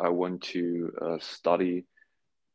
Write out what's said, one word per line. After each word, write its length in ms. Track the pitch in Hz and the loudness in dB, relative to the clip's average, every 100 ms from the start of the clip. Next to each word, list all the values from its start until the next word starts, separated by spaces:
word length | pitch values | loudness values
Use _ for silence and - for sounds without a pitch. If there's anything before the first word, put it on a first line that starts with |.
I 80 | 90 | 0
want 360 | 87 90 90 - | 2 0 -2 -4
to, 400 | 90 87 85 82 - | -2 -2 0 -4 -4
uh, 180 | 82 82 | -4 -4
study 640 | - - - 87 92 90 - _ _ _ _ _ _ | -6 -2 2 4 4 0 -6 _ _ _ _ _ _